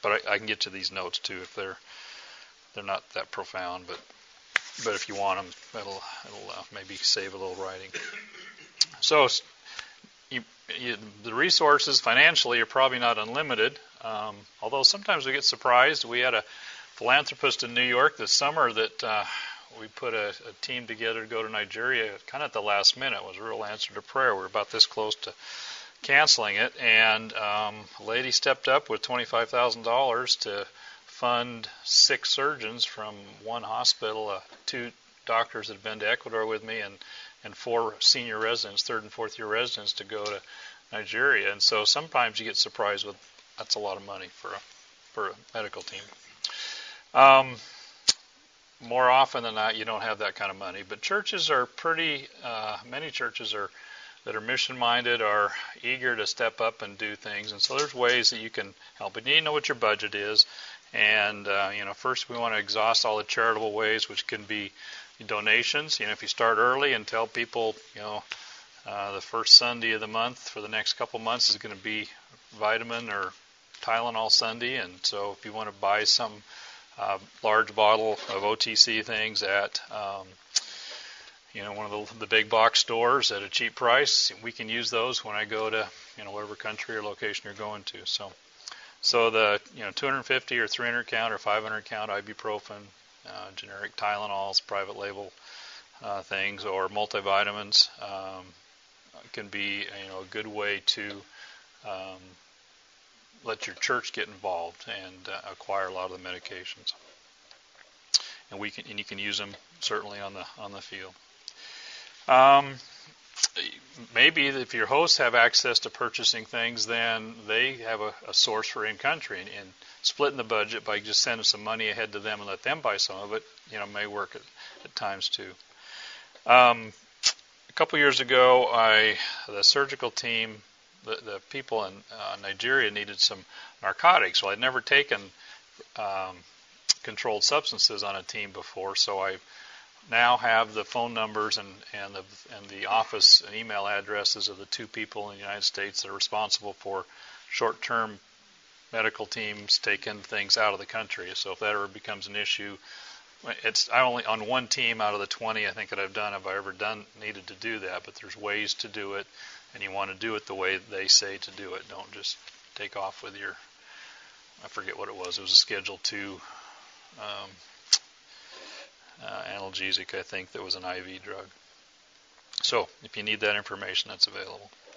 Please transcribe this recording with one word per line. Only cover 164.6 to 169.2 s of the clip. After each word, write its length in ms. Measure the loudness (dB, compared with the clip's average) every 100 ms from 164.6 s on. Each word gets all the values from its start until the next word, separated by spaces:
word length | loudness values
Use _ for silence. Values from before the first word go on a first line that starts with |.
I 40 | -12
forget 300 | -10 -8 -8
what 120 | -8
it 60 | -8
was, 220 | -6 -6
it 40 |
was 120 | 6
a 20 | 6
Schedule 440 | 6 0 -6 -6
two, 360 | -6 -6 -8 -10 -14 -18 -20 -20 -20 -20 -20 -16
um, 300 | -12 -10 -12 -18 -20 -20 -2 -2 -2 _ _ -20 -20 -18 -18 -18 -20 _ -20 -16